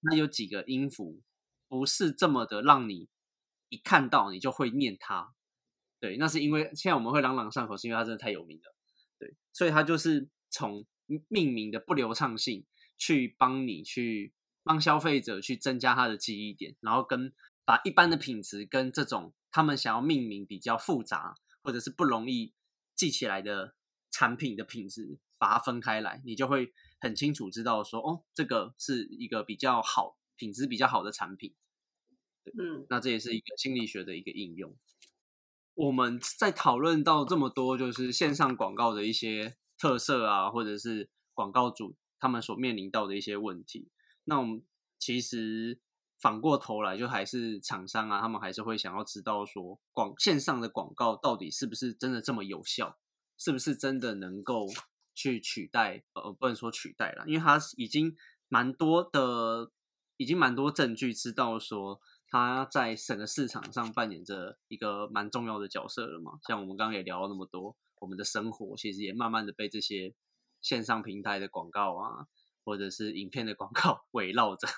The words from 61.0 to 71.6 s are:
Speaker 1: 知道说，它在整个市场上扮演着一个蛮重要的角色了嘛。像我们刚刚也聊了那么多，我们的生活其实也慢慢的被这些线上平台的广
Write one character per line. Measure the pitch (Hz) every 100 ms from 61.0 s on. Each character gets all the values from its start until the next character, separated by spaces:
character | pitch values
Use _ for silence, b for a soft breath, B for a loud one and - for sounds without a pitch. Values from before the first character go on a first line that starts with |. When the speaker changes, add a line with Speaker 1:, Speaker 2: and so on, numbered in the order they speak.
| 131
Speaker 1:
知 | 110 123
道 | 113 120 113
说， | - 104 98 98 b b _
它 | 123 123 127 131
在 | 147 120
整 | 110 - 107
个 | 107
市 | - 127
场 | 110 101
上 | 123 117
扮 | 110 113
演 | 85
着 | 90 98 90 - _
一 | 107
个 | 107 101 104
蛮 | 104 104
重 | 120 117
要 | 107
的 | 101
角 | - -
色 | - 113
了 | 82
嘛。 | 82 151 -
像 | 110
我 | 95
们 | 95
刚 | 110
刚 |
也 | 107
聊 | 92 90
了 | 98
那 |
么 | 98
多， | 92 92 98 - _ _
我 | 92
们 | 95
的 |
生 | 101 107 110
活 | 107 104 104
其 | 110
实 | 95
也 | 101
慢 | 104 117
慢 | 113
的 | 104
被 | 101 107
这 | 107
些 | - 101 92 - _ _ _ _
线 | - 127
上 | 110 113
平 | 98 101
台 | 101 101
的 | 98
广 | -